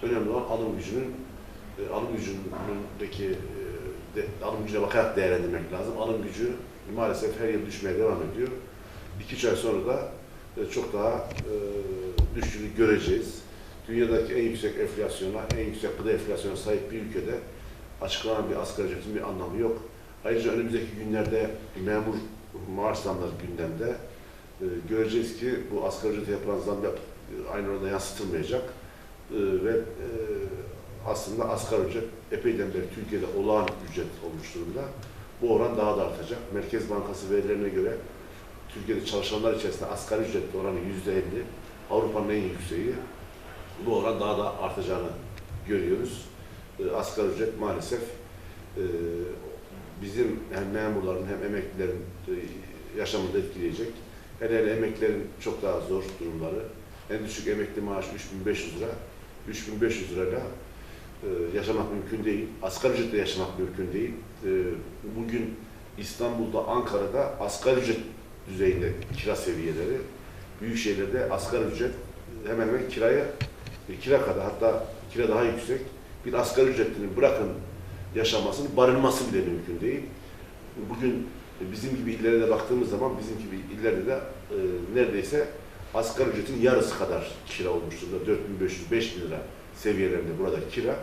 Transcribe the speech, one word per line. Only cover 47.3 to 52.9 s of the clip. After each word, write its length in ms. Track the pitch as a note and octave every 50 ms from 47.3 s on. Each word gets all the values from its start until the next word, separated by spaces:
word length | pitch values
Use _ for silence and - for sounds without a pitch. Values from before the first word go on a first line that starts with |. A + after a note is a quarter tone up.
| F2 F2 A2 - - G#2+
maalesef, 420 | G#2+ G2+ F#2+ - - - B2 A#2 - - - - - - - - - - - - - - - -
e, 60 | F#2+ F2+ E2+ E2+ E2+ E2+ E2+ E2+ F2 F2 - - - - - - - - - F#2+ F#2 - - -
bizim 380 | G2 G2+ G#2 A#2 B2 A2+ G2+ - - - F#2+
hem 180 | F#2+ G2 F#2+
memurların 540 | G#2 G#2+ G#2+ G#2+ G#2 G2 F#2 F#2 F#2 F2+ F#2 F#2+
hem 160 | G2+ F#2+ F#2
emeklilerin, 580 | G2+ G2+ G2+ F2+ - - F#2 F#2+ F2+ F2+ F2 F2 - - - - -
e, 60 | F#2 F2 E2+ E2+ F2 - - - - - - -